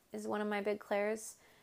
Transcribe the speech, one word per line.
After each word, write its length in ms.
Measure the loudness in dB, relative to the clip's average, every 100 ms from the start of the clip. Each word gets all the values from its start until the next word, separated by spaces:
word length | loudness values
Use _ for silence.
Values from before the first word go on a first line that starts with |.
| _
is 140 | -6 -2
one 140 | 0
of 80 | 0
my 120 | 2
big 200 | 2 0
clairs. 560 | 0 2 2 0 -4 -12 -20 -20